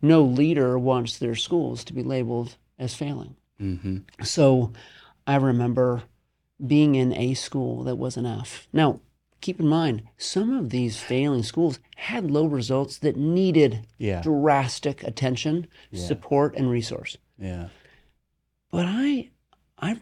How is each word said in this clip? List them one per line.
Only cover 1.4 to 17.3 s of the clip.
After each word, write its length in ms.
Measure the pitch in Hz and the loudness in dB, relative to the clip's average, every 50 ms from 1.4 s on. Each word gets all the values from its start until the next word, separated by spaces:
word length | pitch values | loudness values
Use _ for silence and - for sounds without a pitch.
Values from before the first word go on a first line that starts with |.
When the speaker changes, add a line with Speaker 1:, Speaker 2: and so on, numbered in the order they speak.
| - - 175 175 147 123 120 120 - | -4 -2 -2 -2 -2 -2 -6 -8 -10
Speaker 1:
to 80 | - - | -10 -8
be 100 | 127 123 | -6 -6
labeled 540 | 127 135 127 123 113 120 120 117 117 - _ _ _ _ - | -4 -4 -4 -2 -2 -4 -4 -6 -6 -10 _ _ _ _ -10
as 160 | 127 120 - | -10 -8 -8
failing. 420 | - 151 143 143 127 - 127 131 _ _ _ _ - | -6 -6 -6 -6 -8 -10 -14 -18 _ _ _ _ -8
Speaker 2:
Mm-hmm. 380 | 101 98 92 87 90 95 95 95 - - _ - - | -6 -6 -6 -6 -6 -6 -6 -6 -8 -14 _ -12 -8
Speaker 1:
So 480 | - - 175 147 135 131 127 120 110 110 - - - - - - - _ _ - - | -6 2 4 6 6 6 4 2 -2 -4 -10 -20 -20 -20 -20 -20 -20 _ _ -4 0
I 80 | 139 | 0
remember 680 | 139 135 135 127 120 127 123 120 127 127 127 120 117 - - _ _ _ _ _ _ _ _ _ - 143 | 2 4 4 2 2 2 0 2 2 2 2 2 -2 -6 -12 _ _ _ _ _ _ _ _ _ -10 -2
being 280 | 123 147 147 151 147 139 | 2 4 6 6 6 6
in 160 | 131 127 127 - | 4 2 2 0
a 220 | - 123 123 135 | 0 -2 -2 -2
school 500 | - - - - 139 127 123 120 123 127 | -4 -6 -6 -4 -4 -4 -4 -4 -4 -4
that 120 | 131 123 | -6 -4
was 200 | 123 123 127 117 | -4 -4 -6 -4
an 100 | 123 120 | -4 -6
F. 400 | 120 110 107 120 - - - - _ - | -6 -6 -6 -8 -10 -14 -18 -14 _ 2
Now, 280 | 160 156 139 - - _ _ _ _ _ _ _ - | 2 4 4 2 0 _ _ _ _ _ _ _ -10
keep 200 | - - 185 - | -8 -8 -4 0
in 80 | 165 147 | 2 2
mind, 340 | 156 165 165 147 117 107 - - _ - | 2 2 2 0 -2 -4 -6 -14 _ -12
some 340 | - - - 180 214 233 269 | -10 -4 -2 -2 0 0 0
of 180 | 262 170 113 | -2 -2 -2
these 260 | 117 127 123 117 110 - | -2 -2 -2 -2 -4 -6
failing 440 | - - 127 127 139 147 139 123 110 | -6 -2 -2 0 2 2 0 0 -2
schools 340 | 110 - 160 170 160 127 - _ _ - | -2 0 0 0 0 0 -4 _ _ -18
had 340 | - - - 226 240 190 151 | -12 -10 -6 -6 -4 -2 0
low 160 | 139 147 160 | 0 2 2
results 520 | 156 147 131 113 120 131 135 139 139 - - | 2 0 -2 -2 0 0 -2 -2 -4 -6 -4
that 180 | 151 151 110 | -2 -2 0
needed 720 | 131 143 156 170 180 190 185 165 160 147 127 110 110 - - _ | 0 0 0 2 2 2 4 6 6 4 4 4 -2 -10 -12 _
Speaker 2:
Yeah. 260 | - 120 104 95 87 85 | -6 -2 -2 -2 -2 0
Speaker 1:
drastic 800 | 156 151 143 143 156 143 139 135 123 - - - 143 139 - - | 0 0 2 4 4 4 4 2 0 -4 -4 -6 -6 -6 -4 -8
attention, 600 | - 110 - 139 131 127 117 - 156 156 175 165 - _ - - - | -8 -6 -2 -2 -2 -2 -2 -2 -2 -2 -2 -4 -8 _ -20 -20 -14
Speaker 2:
Yeah. 140 | - 92 87 | -10 -8 -4
Speaker 1:
support, 480 | 170 143 - - - 143 139 147 147 - | -4 -4 -4 -2 0 2 2 2 2 0
and 120 | - 135 127 | -2 -2 0
resource. 480 | 120 120 113 - 113 - - - - - _ _ | 0 0 -2 -4 -8 -10 -10 -12 -14 -16 _ _